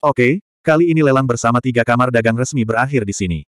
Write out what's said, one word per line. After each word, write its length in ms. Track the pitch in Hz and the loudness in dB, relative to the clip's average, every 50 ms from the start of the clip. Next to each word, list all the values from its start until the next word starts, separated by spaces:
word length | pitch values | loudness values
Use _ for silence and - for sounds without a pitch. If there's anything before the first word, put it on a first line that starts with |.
| - | 2
Oke, 400 | 147 135 - 123 120 151 202 _ _ _ _ | 0 2 2 2 0 0 -2 _ _ _ _
kali 320 | _ - 156 156 175 170 165 | _ 0 2 2 2 2 2
ini 80 | 160 | 2
lelang 240 | 151 143 135 135 135 | 2 2 2 2 2
bersama 320 | 127 120 117 - 117 120 123 - | 0 -2 -2 0 0 0 0 -2
tiga 160 | 131 120 120 | -2 -2 -2
kamar 320 | 117 113 120 120 123 127 120 | 0 0 2 0 0 2 0
dagang 240 | 117 110 113 113 117 | 0 0 0 0 0
resmi 240 | 127 - - 135 | -4 -4 -2 -4
berakhir 480 | 113 110 113 113 127 135 143 131 107 98 | -2 -2 0 -2 -2 0 -2 -2 -2 -2
di 60 | 98 | -6
sini. 240 | - 101 90 85 78 73 _ | -4 -4 -4 -4 -6 -8 _